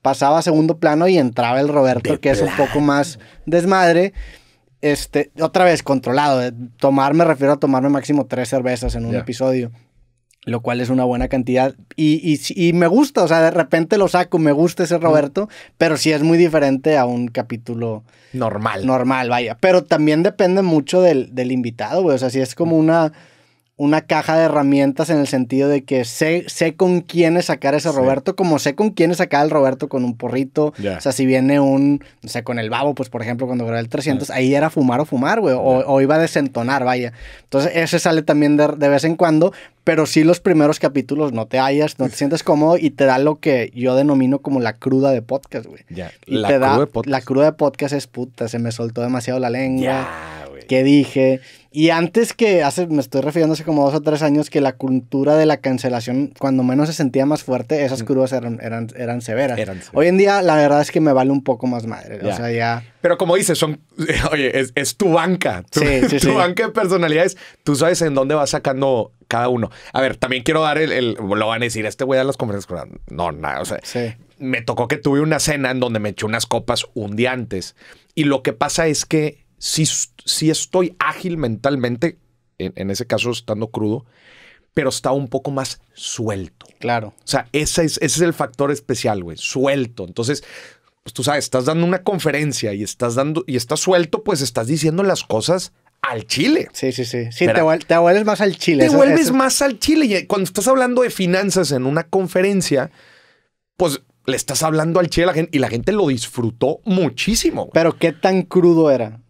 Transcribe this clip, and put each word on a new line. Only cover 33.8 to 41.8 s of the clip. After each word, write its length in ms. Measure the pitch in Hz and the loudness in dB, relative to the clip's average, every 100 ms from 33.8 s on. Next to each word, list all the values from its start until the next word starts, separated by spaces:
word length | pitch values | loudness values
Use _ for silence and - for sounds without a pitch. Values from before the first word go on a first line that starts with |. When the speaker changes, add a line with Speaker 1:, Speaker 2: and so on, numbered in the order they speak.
Speaker 1:
el 80 | 117 | -4
trescientos, 400 | - 147 131 139 | -6 -2 -4 -4
Speaker 2:
Ajá. 100 | 131 | -2
Speaker 1:
ahí 160 | 131 139 | 0 2
era 140 | 156 | 0
fumar 300 | 160 127 123 | 0 0 0
o 40 | 151 | -2
fumar, 360 | 127 139 226 | -2 0 0
güey, 140 | 180 127 | 0 2
o, 220 | 131 131 | 2 2
Speaker 2:
Ya. 60 | 131 | 2
Speaker 1:
o 120 | 135 | 2
iba 140 | 135 160 | 4 2
a 40 | |
desentonar, 640 | 165 - 135 117 120 139 123 | 2 0 -2 -4 -2 0 0
vaya. 260 | 123 120 117 - - | -2 -4 -10 -20 -20
Entonces, 280 | _ 135 151 170 | _ -2 0 -2
ese 240 | 165 170 | 0 0
sale 220 | 175 160 | 2 0
también 340 | 156 147 147 147 | 2 2 4 4
de, 120 | 151 147 | 2 2
de 100 | 143 | 2
vez 160 | 143 | 2
en 120 | 160 165 | 0 2
cuando, 340 | 175 156 180 - - _ | 2 4 2 0 -20 _
pero 220 | - 156 151 | 0 2 2
sí 180 | 156 | 4
los 160 | 156 170 | 4 4
primeros 400 | 202 160 147 151 | 2 4 4 2
capítulos 540 | 151 139 123 143 151 | 0 -2 -4 -2 -2
no 120 | 113 110 | -4 -2
te 140 | 131 | 0
hallas, 400 | 131 143 | 2 2